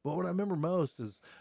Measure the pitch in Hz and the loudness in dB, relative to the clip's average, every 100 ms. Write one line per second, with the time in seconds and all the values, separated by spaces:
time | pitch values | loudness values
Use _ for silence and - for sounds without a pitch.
0 | 147 165 180 185 202 165 160 185 147 - | -4 0 0 0 0 2 2 2 2 0
1 | 110 - - - | -8 -8 -18 -20